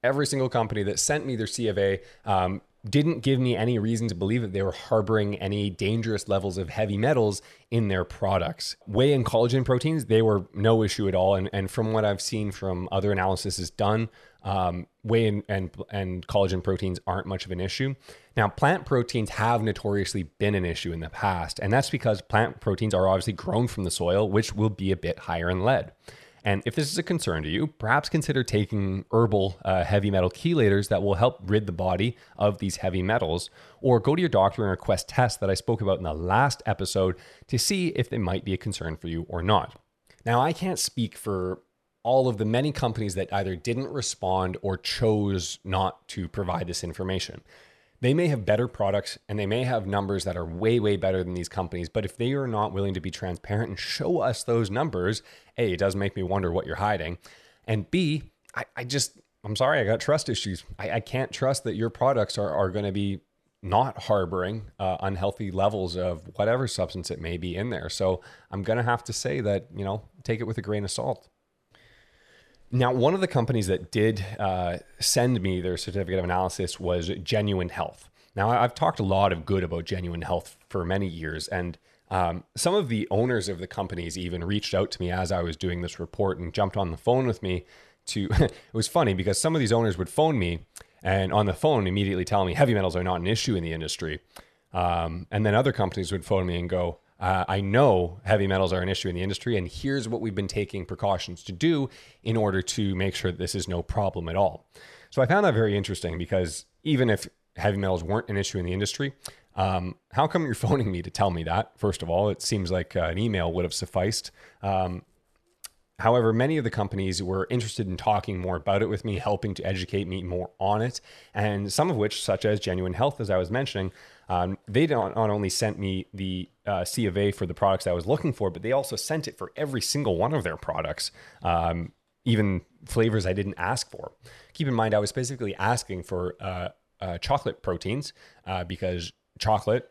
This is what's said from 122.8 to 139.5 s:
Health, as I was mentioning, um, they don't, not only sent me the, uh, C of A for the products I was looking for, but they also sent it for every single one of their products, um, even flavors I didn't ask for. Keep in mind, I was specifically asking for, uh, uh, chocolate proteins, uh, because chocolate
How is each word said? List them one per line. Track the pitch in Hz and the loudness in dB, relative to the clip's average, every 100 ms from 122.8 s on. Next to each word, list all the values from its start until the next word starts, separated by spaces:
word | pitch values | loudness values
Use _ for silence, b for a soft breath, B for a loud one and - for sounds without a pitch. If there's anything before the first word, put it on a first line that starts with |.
| 92 | -2
Health, | 90 135 - | 0 -2 -2
as | 104 | -2
I | 92 | 0
was | 87 | 0
mentioning, | 117 139 101 95 B B B B | -2 -4 -4 -6 B B B B
um, | 90 90 95 - 107 | -2 0 -4 -2 2
they | 160 | 2
don't, | 131 98 - | 2 0 0
not | 110 | 0
only | 104 98 | 2 0
sent | - 110 104 | 0 -2 -2
me | 98 95 - | -4 -4 -6
the, | 98 95 92 90 _ - | -8 -6 -6 -8 _ -4
uh, | 95 90 | -2 -2
C | - 107 | -2 0
of | 90 | 2
A | 101 | 0
for | - 92 | 0 -4
the | |
products | 85 101 95 - | 2 2 2 0
I | 87 | -2
was | 85 | 0
looking | 117 165 | 0 0
for, | 127 101 | -2 -4
but | 87 | -4
they | 107 135 | -2 -2
also | 139 104 | -2 -6
sent | - 156 143 | -4 -6 -6
it | - | -10
for | - - | -12 -6
every | 147 131 | -4 -2
single | - 143 135 87 110 | -2 -2 0 2 2
one | 151 | 0
of | |
their | 90 78 - | -2 -6 -4
products, | 80 78 76 - B B B | -4 -4 -4 -8 B B B
um, | 87 85 82 85 82 _ _ _ | 0 2 2 -2 -6 _ _ _
even | - 113 104 92 - _ - | 0 4 4 0 -4 _ -6
flavors | - 113 110 92 | 2 2 2 0
I | |
didn't | 95 101 90 | 0 -2 -2
ask | 87 - - | -2 -2 -6
for. | - - _ B B B | -10 -14 _ B B B
Keep | - 147 | -4 0
in | 120 | 2
mind, | 110 | 4
I | 104 | 4
was | 104 | 2
specifically | - 123 135 107 95 | -2 -6 -4 -6 -2
asking | 95 120 - 92 | 0 0 -2 -8
for, | 87 92 90 - | -4 -4 -4 -6
uh, | 98 92 90 - _ _ 92 | -6 -6 -6 -10 _ _ -8
uh, | 85 | -6
chocolate | - 139 - - | 0 0 0 -6
proteins, | - 87 95 127 147 B B B - | -4 -4 -2 -6 -6 B B B -8
uh, | 95 | -6
because | 87 90 92 90 82 - _ - | -6 -4 -4 -4 -6 -14 _ -6
chocolate | 123 | 0